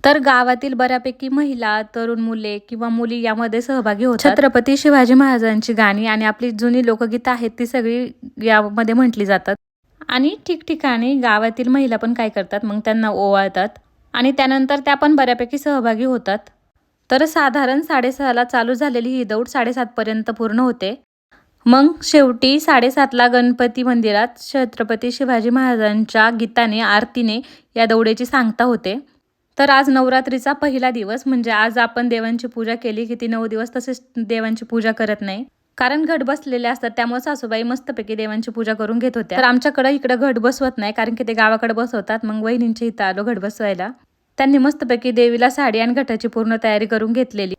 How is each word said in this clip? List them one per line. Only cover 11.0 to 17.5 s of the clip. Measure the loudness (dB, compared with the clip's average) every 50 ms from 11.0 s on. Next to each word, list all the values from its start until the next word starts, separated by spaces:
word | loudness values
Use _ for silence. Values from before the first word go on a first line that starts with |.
| 0 0 0 2
गावातील | 2 2 2 2 2 0 -2 -2 0
महिला | 2 2 2 2 0 0
पण | -2 -2 -2 -2
काय | -2 -2 -2
करतात, | -2 -6 -6 -4 -6 -6 -4
मग | -4 -6 -2 -2
त्यांना | 0 0 0 0 0
ओवाळतात | 0 0 2 2 2 2 2 0 0 -2 -2 -2 -4 -14 _ _ _ _ _ _ -4
आणि | 0 0 0
त्यानंतर | 2 2 2 2 2 2 2 0 0 0
त्या | 2 0 2
पण | 2 4 4 4
बऱ्यापैकी | 4 4 2 0 -2 -2 -6 -6
सहभागी | -4 -2 -2 -2 0 0 0 -2 0 0
होतात. | -2 -2 -2 -2 -4 -4 -4 _ -14 _ _ _ _ _ _ _ _ _ _ _ _
तर | 2 2 2
साधारण | 2 2 2 2 2